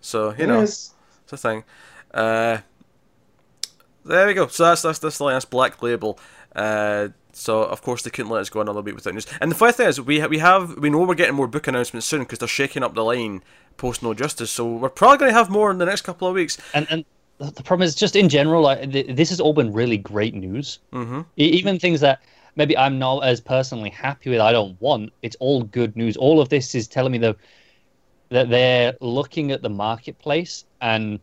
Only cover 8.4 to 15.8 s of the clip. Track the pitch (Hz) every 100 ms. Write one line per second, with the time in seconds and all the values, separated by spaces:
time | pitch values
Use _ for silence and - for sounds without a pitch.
8.4 | 98 110 104 104 104 - - 95 - -
9.4 | 151 160 233 233 220 143 123 151 151 156
10.4 | 165 190 180 - 147 147 180 165 175 139
11.4 | 131 135 143 127 120 117 - 156 123 113
12.4 | 117 - 139 - 123 117 113 123 113 98
13.4 | _ _ _ _ 127 117 120 107 143 -
14.4 | 117 - 117 117 131 - 220 277 269 226
15.4 | 214 202 214 185